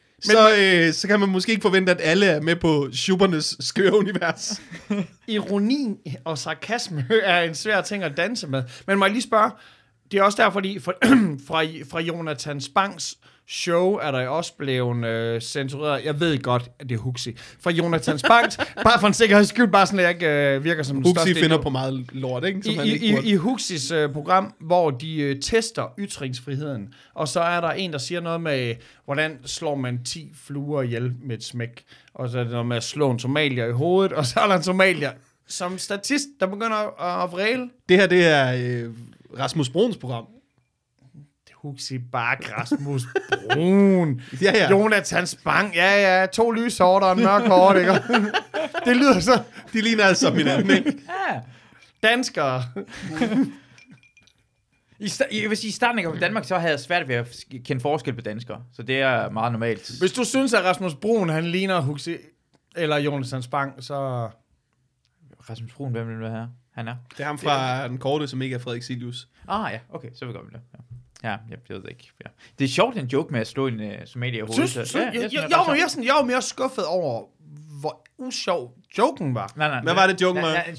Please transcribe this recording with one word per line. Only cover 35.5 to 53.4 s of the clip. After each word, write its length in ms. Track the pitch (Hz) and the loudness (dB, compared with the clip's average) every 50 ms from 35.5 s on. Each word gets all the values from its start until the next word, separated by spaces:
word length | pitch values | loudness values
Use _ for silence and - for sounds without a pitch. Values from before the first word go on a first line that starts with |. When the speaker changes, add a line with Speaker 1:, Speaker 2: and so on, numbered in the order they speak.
| - - 185 180 185 180 | -10 -8 -8 -8 -8 -8
Speaker 2:
statist, 480 | - - - 202 202 - 269 285 285 - - - | -8 -6 -6 -6 -4 -2 -2 -2 -4 -6 -6 -4
der 60 | 190 | -4
begynder 560 | 185 202 202 226 226 220 214 214 208 - - 165 | -4 -2 -4 -4 -4 -2 -2 -4 -6 -6 -6 -6
at, 220 | 175 175 180 180 | -4 -4 -2 -4
at 80 | 180 170 | -4 -4
vræle. 380 | 180 196 214 240 254 247 247 - _ _ - | -2 -2 -2 -2 -2 -4 -8 -14 _ _ 4
Speaker 1:
Det 80 | 180 | 6
her, 100 | 185 202 | 6 6
det 200 | 180 180 180 175 | 6 6 6 6
er, 280 | 165 156 143 135 127 127 123 123 123 123 120 117 | 6 6 6 4 4 2 0 -2 -2 -2 -4 -6
øh, 60 | 117 113 117 117 - - - - _ - 120 | -8 -10 -14 -18 -20 -20 -20 -20 _ -8 -6
Rasmus 300 | 135 135 - 165 143 127 | -6 -4 -2 -2 -2 0
Bruns 280 | 123 165 220 247 190 | 0 0 0 0 0
program. 300 | - - 120 127 117 117 - - _ _ _ _ _ _ _ _ _ _ _ _ _ _ 131 _ 147 147 _ _ _ _ | -4 -8 -8 -8 -8 -10 -12 -18 _ _ _ _ _ _ _ _ _ _ _ _ _ _ _ _ -20 -20 _ _ _ _
Speaker 2:
Det 60 | _ | _
er 40 | _ _ - 147 | _ _ -14 -14
Huxi 300 | 135 131 - - 135 127 | -12 -12 -10 -8 -8 -8
Bak, 460 | 123 123 - 127 117 117 131 - - - 104 110 | -8 -6 -4 -2 0 0 -2 -2 -4 -6 -8 -8
Rasmus 440 | 117 117 - - 143 143 143 131 123 - - 381 - - 381 392 - - 359 | -4 -2 -4 -4 -2 -2 -4 -4 -4 -4 -4 -6 -4 -2 -4 -4 -2 -2 -2
Brun, 680 | 151 165 180 190 196 202 196 190 180 175 156 135 123 - | 0 2 4 6 6 6 6 6 4 4 2 0 -4 -6
Speaker 1:
<laughs> 160 | - - 123 185 | -10 -4 0 2
Ja, 100 | 196 190 220 | 2 4 4
ja. 120 | 180 - | 4 6
Speaker 2:
Jonathan 560 | 196 196 208 220 214 202 - - 165 165 180 | 6 4 4 4 2 2 0 0 -2 -2 -2
Spang, 480 | - - - - 156 147 165 196 208 175 | -2 -6 -6 -2 0 2 2 2 2 2
ja, 460 | 165 175 190 202 202 202 190 185 190 | 4 4 6 6 6 6 6 6 4
ja, 60 | 190 | 4
to 240 | 190 190 - 226 233 | 2 2 2 2 2
lyshårde 560 | 226 220 233 240 - - 185 180 185 196 196 | 2 0 -2 -2 0 4 4 6 6 6 6
og 60 | 190 185 196 | 4 4 4
en 60 | 233 | 6
mørk 220 | 208 - 208 240 | 6 6 6 6
hårde, 340 | 226 190 180 185 190 196 190 | 6 8 8 8 8 8 8
ikke? 120 | 180 185 190 | 6 6 4
<laughs> 80 | - - - 240 226 202 214 - 392 - - - - 311 294 - 339 - | 2 2 2 2 2 2 2 0 -4 -4 -4 -4 -4 -4 -4 -4 -2 2
Det 100 | 240 247 | 4 4
lyder 240 | 247 277 277 262 190 | 6 8 6 6 6
så. 220 | 156 214 254 - 120 - - - - - - | 6 4 4 4 2 -2 -12 -20 -12 -6 -2
Speaker 1:
De 80 | 226 | -2
ligner 240 | 208 226 226 214 208 | 0 2 4 4 6
altså 300 | 190 180 - - - - | 6 6 4 4 2 2
hinanden, 360 | 170 151 - - 247 220 190 | 2 2 2 2 2 4 4
ikke? 240 | - - - 302 277 - - - 349 381 392 330 | 4 4 4 0 -4 -4 -8 -10 -6 -4 -4 -4
Speaker 3:
Ja. 100 | 196 123 - - - - - _ _ _ _ _ _ _ - 220 | -4 -6 -8 -12 -18 -20 -20 _ _ _ _ _ _ _ 2 2
Speaker 2:
Danskere. 560 | 233 247 254 - - 175 151 135 127 127 123 123 123 196 - - - - - - 156 156 247 220 214 254 | 2 2 0 -2 -2 -2 0 0 0 -2 -4 -6 -8 -12 -14 -14 -14 -14 -12 -10 -6 -4 -2 0 0 0